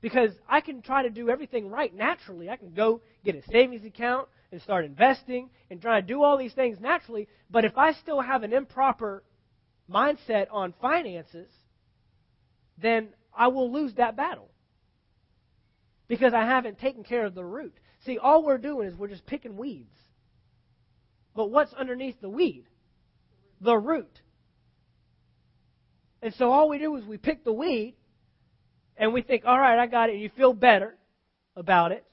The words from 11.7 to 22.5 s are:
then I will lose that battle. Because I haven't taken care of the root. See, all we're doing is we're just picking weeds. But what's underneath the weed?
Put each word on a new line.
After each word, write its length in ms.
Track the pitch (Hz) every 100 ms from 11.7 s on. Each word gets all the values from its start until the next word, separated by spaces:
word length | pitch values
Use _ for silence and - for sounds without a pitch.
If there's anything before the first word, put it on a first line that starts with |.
| _ _ _ _ _ _ _ _ _ _ _
then 280 | 214 226 220 _ _ -
I 120 | 240
will 240 | 262 254
lose 220 | 262 294
that 220 | 220 240 220
battle. 320 | 302 339 - _ _ _ _ _ _ _ _ _ _ _ _ _ _ _ _
Because 260 | 233 254
I 140 | 226 226
haven't 320 | 262 240 202
taken 240 | 262 247
care 240 | 208 240 214
of 80 |
the 100 | 180
root. 300 | 175 214 254 _ _ _ -
See, 120 | 254
all 260 | 254 311
we're 120 | 311 262
doing 300 | 262 285 202
is 80 | 175
we're 120 | 202
just 180 | 190 -
picking 300 | 294 254 196
weeds. 380 | 262 180 110 _ _ _ _ _ _ _ _ _ _ _ _ _ _
But 160 | - 208
what's 220 | 254 302
underneath 460 | - 262 247 262 -
the 100 | 196
weed? 340 | 214 339